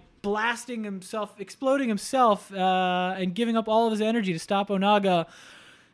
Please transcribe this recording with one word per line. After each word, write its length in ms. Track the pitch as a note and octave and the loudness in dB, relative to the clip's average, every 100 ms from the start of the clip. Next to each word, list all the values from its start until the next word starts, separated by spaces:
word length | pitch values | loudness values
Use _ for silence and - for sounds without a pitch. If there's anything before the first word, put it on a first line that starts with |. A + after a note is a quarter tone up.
| - _ | -8 _
blasting 640 | G3+ G#3 A3+ A#3 - A#3 | -6 -2 -2 -4 -8 -8
himself, 500 | G#3+ G3 F3+ A3 G3+ - | -8 -10 -10 -8 -8 -10
exploding 480 | G3 - C4 C#4 C4 | -16 -4 0 2 0
himself, 680 | G3+ - C4+ A#3+ G3 - | -2 -2 2 4 4 -2
uh, 640 | G3 F#3 F#3 F#3 F3+ F3+ F#3+ | -2 2 2 2 0 -2 -2
and 160 | F#3 | -4
giving 220 | F3+ A#3 A3+ | -2 0 0
up 100 | A3 | 2
all 200 | A3 A#3 | 2 2
of 40 | |
his 100 | G#3+ | 0
energy 320 | A3 A#3 F#3+ | 0 0 0
to 60 | E3 | -4
stop 280 | - G3 G3+ | -2 -2 0
Onaga. 560 | G3 G3 G#3 G3+ F3 E3 - - - - - _ | 0 4 4 4 2 0 -10 -20 -20 -20 -20 _